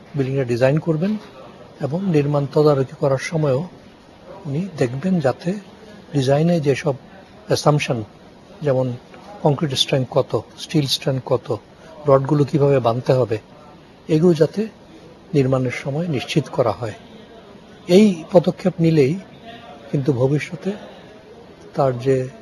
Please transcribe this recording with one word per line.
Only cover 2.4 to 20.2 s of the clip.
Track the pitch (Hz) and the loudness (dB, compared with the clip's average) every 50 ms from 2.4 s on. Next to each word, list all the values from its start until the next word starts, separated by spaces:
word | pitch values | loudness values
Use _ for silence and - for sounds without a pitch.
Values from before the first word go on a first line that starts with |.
| 143 135 - | -2 0 0
তদারকি | 156 151 151 147 135 131 - - - | 2 4 4 4 2 0 -4 -4 -4
করার | 151 139 135 127 | -2 0 0 0
সময়ও | - - 170 160 151 143 127 131 180 180 - - - - - - - - - - - - - - - | -2 -4 -4 -2 0 0 0 0 -2 -6 -12 -20 -20 -20 -20 -20 -20 -20 -20 -20 -20 -20 -20 -16 -12
উনি | 143 135 156 196 190 165 143 | -8 -6 -6 -6 -6 -4 -4
দেখবেন | 139 120 123 139 160 185 190 170 | -4 -4 -4 -4 -2 -2 0 0
যাতে | 135 131 120 - - 170 196 208 - - - - - - - - - - - | 0 0 -2 -2 -4 -6 -6 -6 -10 -18 -20 -20 -20 -20 -20 -20 -18 -6 -4
ডিজাইনে | 143 131 131 139 147 160 170 175 170 | -2 0 2 2 2 2 2 2 0
যেসব | 139 147 135 - - 151 131 - - - - - - - - - - - | 2 0 0 0 0 -4 -4 -6 -8 -20 -20 -20 -20 -20 -20 -18 -4 -2
assumption, | 131 - - 156 147 147 - - 139 113 104 - - - - - - - - - - - | -2 2 2 4 2 2 2 -2 -4 -4 -4 -8 -14 -20 -20 -20 -20 -20 -20 -20 -16 -6
যেমন | 151 143 131 127 131 127 120 120 - - - - - - - - - | -2 0 0 0 0 -2 -4 -8 -12 -18 -20 -20 -20 -18 -14 -2 0
concrete | 156 143 - 170 143 131 | 0 2 2 -2 -4 -2
strength | - - - 151 135 127 - | -2 -2 0 0 -2 -2 0
কত, | - 139 123 - - 113 - - - - | 0 -2 -2 0 -2 -6 -6 -6 -16 -16
steel | - - - 156 139 127 | -14 -2 -2 0 0 0
strength | - - - 147 131 131 - | -2 -4 -2 -2 -4 -4 -2
কত, | - 135 117 - - 117 104 - - - - - - - - - 139 | -2 -2 -2 -2 -4 -8 -8 -8 -14 -20 -20 -20 -20 -20 -8 2 4
রডগুলো | 135 135 135 131 156 147 143 | 4 4 4 2 2 2 2
কিভাবে | 123 - 135 143 143 143 135 | 2 2 0 2 4 2 2
বাঁধতে | 117 117 113 127 123 - 135 | 2 2 0 0 0 0 2
হবে, | 127 123 104 117 107 - - - - - - - - - - - - - - | 2 2 0 -2 -6 -6 -12 -20 -20 -20 -20 -20 -20 -20 -20 -20 -20 -4 0
এগুলো | 160 156 165 180 170 | 0 4 4 4 4
যাতে | 147 160 - - 202 220 220 - - - - - - - - - - - - - | 4 2 0 2 -4 -6 -6 -6 -16 -20 -20 -20 -20 -20 -20 -20 -20 -16 -2 0
নির্মাণের | 143 131 131 135 131 131 123 | 2 2 2 2 0 0 -2
সময় | - - - 143 135 151 175 180 | -4 -6 -8 -6 -6 -4 -4 -4
নিশ্চিত | 147 117 - - - 160 131 - | -4 -4 -4 -2 -2 -2 -2 -2
করা | - - 123 110 | -2 0 0 0
হয়। | 98 - 120 107 92 - - - - - - - - - - - - - - - - - - - | 0 -2 -6 -10 -10 -12 -18 -20 -20 -20 -20 -20 -20 -20 -20 -20 -20 -20 -20 -20 -20 -16 -2 4
এই | 175 196 220 208 185 156 160 - | 6 6 6 6 4 0 -6 4
পদক্ষেপ | - 175 156 185 - - - 185 - - | 4 4 4 4 -4 -2 -2 -4 0 2
নিলেই | 165 165 160 156 135 131 170 196 - - - - - - - - - - - - - - | 2 4 4 4 4 4 2 -2 -8 -14 -20 -20 -20 -18 -18 -18 -18 -20 -20 -20 -14 -6
কিন্তু | - 143 131 156 135 | -4 -2 0 0 0
ভবিষ্যতে | 113 | 2